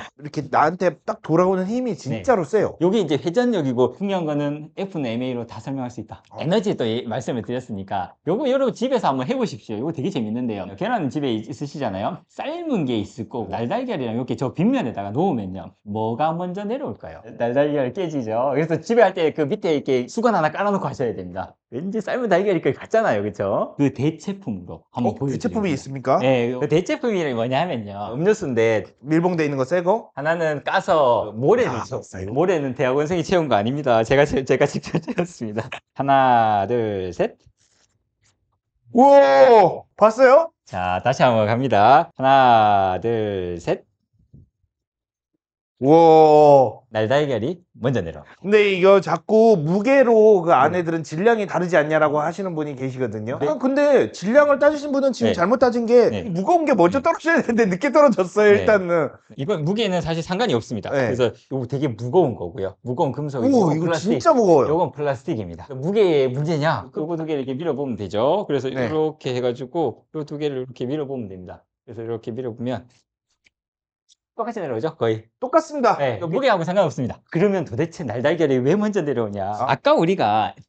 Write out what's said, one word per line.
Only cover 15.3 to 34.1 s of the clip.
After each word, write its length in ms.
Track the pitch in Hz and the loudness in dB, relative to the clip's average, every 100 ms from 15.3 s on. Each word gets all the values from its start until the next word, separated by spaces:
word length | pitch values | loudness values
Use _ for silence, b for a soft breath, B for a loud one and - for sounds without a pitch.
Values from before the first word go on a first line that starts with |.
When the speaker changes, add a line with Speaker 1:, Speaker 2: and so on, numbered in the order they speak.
| 123 95 92 92 _ | -2 -6 -12 -16 _
Speaker 2:
뭐가 500 | 104 107 110 120 156 | -10 -6 -4 -2 -4
먼저 300 | 165 180 185 | -4 -8 -8
내려올까요? 580 | 208 269 247 98 82 78 117 - | -8 -8 -10 -12 -16 -18 -18 -6
날달걀 560 | 120 131 147 143 127 | -2 0 0 0 -4
깨지죠. 580 | 196 170 147 110 113 139 | -4 -6 -6 -4 -2 -2
그래서 260 | 135 165 165 | -2 -2 -4
집에 220 | - 233 | 0 2
할 120 | 196 | 2
때 180 | 185 156 | 2 -4
그 80 | 160 | -2
밑에 320 | 143 208 175 | -4 -2 -2
이렇게 320 | 147 - 127 123 | -2 0 -2 -2
수건 300 | - 233 208 | -2 0 0
하나 160 | 151 | -2
깔아놓고 340 | 151 202 196 151 | -2 -2 -2 -4
하셔야 280 | 127 120 92 | -4 -6 -6
됩니다. 400 | 90 92 87 _ _ | -10 -10 -12 _ _
왠지 280 | 120 190 220 | -10 -8 -8
삶은 280 | - 254 233 | -6 -6 0
달걀이 320 | 175 202 170 | 0 2 0
거의 120 | 151 | -2
같잖아요. 480 | 123 - 226 202 110 | -4 -2 0 2 0
그쵸? 520 | 104 101 98 127 214 - | -2 -4 -2 -2 -4 -2
그 160 | 139 | -2
대체품으로 880 | - 147 160 - 196 135 95 87 85 _ | 0 -4 -4 -10 -10 -10 -12 -12 -18 _
한번 220 | 123 123 | -4 -4
Speaker 1:
어? 20 | |
Speaker 2:
보여드리겠습니다. 340 | - 139 127 226 | -2 -6 -4 -4
Speaker 1:
대체품이 220 | 214 196 | -4 -4
있습니까? 440 | 135 135 135 131 165 | -4 -8 -8 0 2
Speaker 2:
네, 340 | 131 127 120 | 2 2 0
그 160 | 127 147 | -2 0
대체품이 640 | 156 185 302 240 190 151 | 0 0 -4 -2 -2 -4
뭐냐 280 | 113 120 131 | -2 -2 -2
하면요. 500 | 180 123 101 98 101 | -2 -6 -8 -10 -10
음료수인데 720 | 135 185 214 151 113 113 107 - _ | -2 0 0 -2 0 2 2 -4 _
Speaker 1:
밀봉돼 440 | 131 160 180 170 | -2 0 0 0
있는 120 | 147 139 | -2 -2
거 80 | |
새 180 | 127 180 | -2 -2
거? 260 | 175 226 226 - | 0 -2 -4 -8
Speaker 2:
하나는 480 | 147 170 156 147 | -4 -2 -2 -4
까서 680 | 143 185 190 160 127 110 104 110 | -2 -4 0 2 4 2 0 -2
모래를 340 | 143 220 190 | 2 2 2
Speaker 1:
아, 140 | 120 | -4
Speaker 2:
채웠어요. 380 | - 123 - 95 | -8 -10 -10 -12
Speaker 1:
그래요? 120 | 95 | -6
Speaker 2:
모래는 400 | 127 185 170 135 | -2 0 0 -2
대학원생이 480 | 123 131 139 151 180 | -2 0 0 -2 -4
채운 240 | - 185 151 | 0 0 2
거 80 | |
아닙니다. 480 | 104 110 143 135 113 | 0 0 -2 0 2
제가 220 | 113 | 4